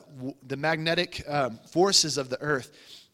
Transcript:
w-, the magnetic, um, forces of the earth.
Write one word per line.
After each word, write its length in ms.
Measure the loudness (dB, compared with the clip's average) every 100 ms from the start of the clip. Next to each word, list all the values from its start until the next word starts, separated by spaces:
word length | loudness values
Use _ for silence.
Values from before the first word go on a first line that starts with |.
| -8 -12
w-, 180 | -12 -12 -10
the 120 | -4
magnetic, 640 | -2 0 0 0 -2 -6 -4
um, 320 | -2 -2 -4 -2
forces 480 | 4 6 6 4 0
of 100 | -2
the 120 | -4
earth. 300 | -2 -2 -4 -16 -20 -20 -20